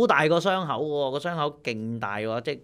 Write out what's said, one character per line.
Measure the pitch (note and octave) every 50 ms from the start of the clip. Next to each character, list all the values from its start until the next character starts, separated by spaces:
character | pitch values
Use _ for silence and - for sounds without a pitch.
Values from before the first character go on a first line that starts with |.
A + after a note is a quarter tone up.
| A#3+
大 | A#3+ E3 C#3+ D3+
個 | D#3 E3+ E3+
傷 | F3 G3 F#3 F#3+ F3+
口 | D3 C3 A2 D3+
喎， | D3+ D3 D3 C#3+ C3
個 | B2+ C#3+
傷 | D3 F3 F3
口 | E3 D3 D3 D3 - -
勁 | B2+ A#2 A2 A2 A2+ A#2 A2+
大 | A2 G2+ G2+
喎， | G#2 G#2+ A2 A2 A#2+
即 | A#2+ D#3
係 | C#3+ -